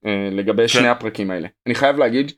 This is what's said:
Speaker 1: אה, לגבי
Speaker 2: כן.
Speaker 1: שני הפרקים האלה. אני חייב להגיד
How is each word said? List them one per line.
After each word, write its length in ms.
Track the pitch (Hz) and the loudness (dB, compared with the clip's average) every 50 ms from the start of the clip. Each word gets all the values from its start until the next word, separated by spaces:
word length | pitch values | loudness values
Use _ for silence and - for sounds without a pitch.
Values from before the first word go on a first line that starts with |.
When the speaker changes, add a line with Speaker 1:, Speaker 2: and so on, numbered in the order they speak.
| _ | _
Speaker 1:
אה, 220 | 110 104 98 98 101 95 | -4 -4 -2 -2 -4 -4
לגבי 300 | 98 98 101 107 101 113 | -2 -2 0 2 2 2
Speaker 2:
כן. 60 | 113 | 2
Speaker 1:
שני 200 | 117 127 123 120 | 4 2 4 4
הפרקים 420 | 120 - - 110 - - 104 95 | 2 0 -2 -10 -6 -6 -6 -4
האלה. 180 | 92 90 80 90 _ _ _ | -4 -6 -8 -10 _ _ _
אני 80 | 127 120 | -4 -2
חייב 220 | - 139 139 143 | 2 2 2 4
להגיד 360 | 143 143 120 117 127 139 143 - | 4 2 2 2 0 -2 -2 -6